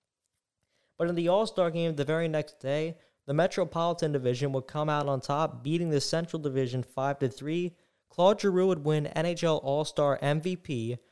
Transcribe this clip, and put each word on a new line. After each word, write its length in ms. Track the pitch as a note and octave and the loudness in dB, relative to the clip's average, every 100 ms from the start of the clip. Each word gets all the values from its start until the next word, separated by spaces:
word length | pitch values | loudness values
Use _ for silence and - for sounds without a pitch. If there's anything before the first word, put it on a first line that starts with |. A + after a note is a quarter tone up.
| _ _ _ _ _ _ _ _ _ - | _ _ _ _ _ _ _ _ _ -4
But 120 | E3+ | -2
in 80 | E3+ | 0
the 120 | E3+ | 2
All-Star 440 | G3 G#3+ - E3+ | 2 2 0 0
game 240 | E3 E3 D3 | 2 -2 0
the 80 | |
very 240 | C#3 D#3+ E3 | 0 0 0
next 320 | D#3 D3+ - | -2 -4 -8
day, 360 | C3 D3 E3 E3 _ _ - | -4 -2 -4 -8 _ _ -4
the 80 | |
Metropolitan 760 | D3 F#3 - E3+ E3+ E3+ E3+ D#3+ | 2 2 2 -2 0 -2 0 0
Division 400 | C#3+ B2 B2 C#3+ | 0 0 0 -2
would 160 | C3 - | -2 -4
come 200 | D3+ D3+ | -4 0
out 200 | D3 C#3+ | 0 0
on 120 | C3+ | -2
top, 440 | - C#3+ D#3+ A#2+ | -2 0 0 -4
beating 260 | C3 E3+ E3+ | -2 -2 2
the 100 | D3 | 0
Central 400 | - E3 E3+ E3 | 0 -2 -2 -4
Division 440 | D3 C3 B2+ B2+ | -2 0 0 -2
five 340 | A#2+ - C3+ C#3 | -4 -2 -2 0
to 100 | C3 | -2
three. 460 | G#2+ C#3+ E3+ F3 - _ _ _ | -2 -6 -4 -4 -8 _ _ _
Claude 300 | - F#3 G#3 | 4 4 6
Giroux 280 | G3+ F3+ F#3+ | 2 4 4
would 160 | E3+ | 2
win 240 | C#3+ D3+ D3 | 2 0 0
N 180 | D#3 E3 | -2 -2
H 160 | E3+ | 0
L 140 | E3+ D3+ | 0 0
All-Star 640 | C3 C#3+ D3+ - C#3+ C3 | 0 0 0 2 2 2
M 180 | C#3+ D#3 | 2 0
V 140 | F3+ | -2
P, 440 | F3+ - B2+ A2+ A#2+ _ | -6 -4 -4 -4 -6 _